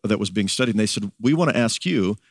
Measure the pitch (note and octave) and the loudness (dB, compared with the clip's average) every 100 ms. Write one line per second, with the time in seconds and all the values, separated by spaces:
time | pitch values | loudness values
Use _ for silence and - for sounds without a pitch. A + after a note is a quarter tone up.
0 | G#2 G#2 F#2+ G2+ G2 - B2 G#2+ G#2+ G#2+ | -2 0 0 -2 -2 0 0 2 0 -2
1 | G2+ - A#2+ D#3+ D#3+ A#2+ A2+ - F3+ C#3+ | -6 -2 0 2 2 2 0 0 -2 0
2 | F#2 G#2+ _ | 0 -2 _